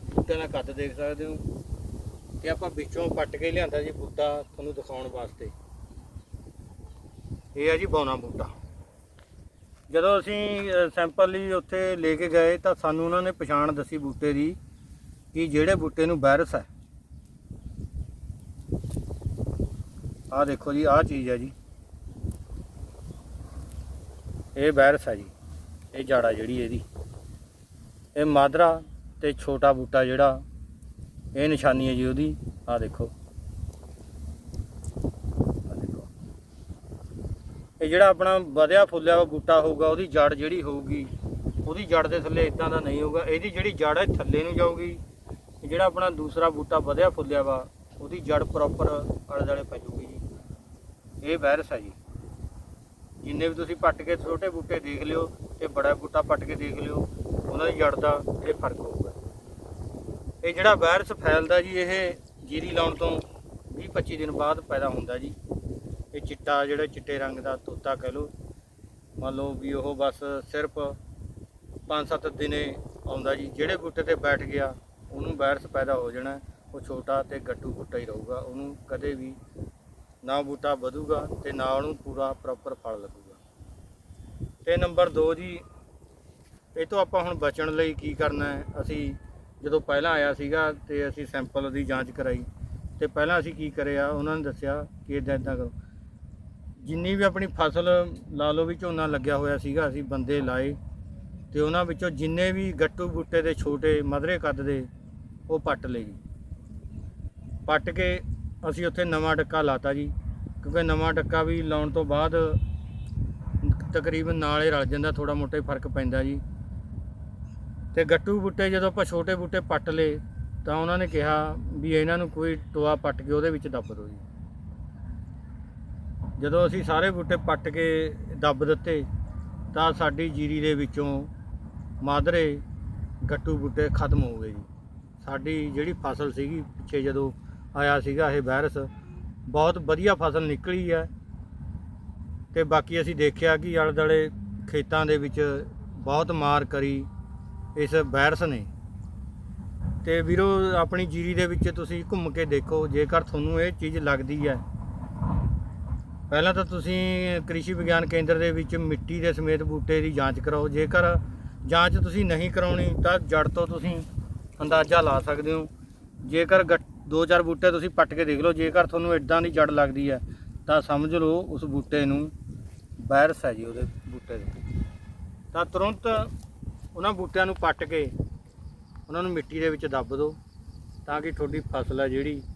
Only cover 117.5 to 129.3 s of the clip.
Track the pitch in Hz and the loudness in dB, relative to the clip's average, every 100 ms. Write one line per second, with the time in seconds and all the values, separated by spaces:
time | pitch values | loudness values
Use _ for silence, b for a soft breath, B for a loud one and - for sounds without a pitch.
117.5 | - - - - - 156 165 - 202 190 | -10 -10 -10 -4 2 4 4 4 0 0
118.5 | - 196 190 185 180 175 170 165 185 175 | 2 2 4 2 2 0 0 0 -2 0
119.5 | 185 - 156 - 156 156 151 - - - | -2 0 0 0 2 2 0 -6 -8 -8
120.5 | - - 156 165 180 180 156 147 151 156 | -6 -2 0 2 0 0 0 2 2 2
121.5 | 147 - 151 151 156 156 170 170 156 165 | -2 -6 -4 2 4 4 2 0 -2 -2
122.5 | 156 - 156 151 151 147 135 139 147 160 | -2 -4 0 2 2 0 -2 0 2 2
123.5 | 156 143 123 110 107 104 104 - - - | 0 -4 -6 -6 -10 -12 -12 -14 -14 -14
124.5 | - - - - - - - - - - | -14 -14 -12 -14 -12 -10 -10 -10 -12 -14
125.5 | - - - - - - - - - 143 | -14 -14 -14 -12 -10 -10 -8 -6 -4 0
126.5 | 165 175 185 180 160 190 180 160 175 - | 4 4 2 0 2 2 2 0 0 2
127.5 | 156 165 156 165 160 160 147 - 135 151 | 0 0 0 2 2 0 -4 -10 0 2
128.5 | 135 147 151 - 156 135 - - | 4 2 2 2 -2 -2 -4 -4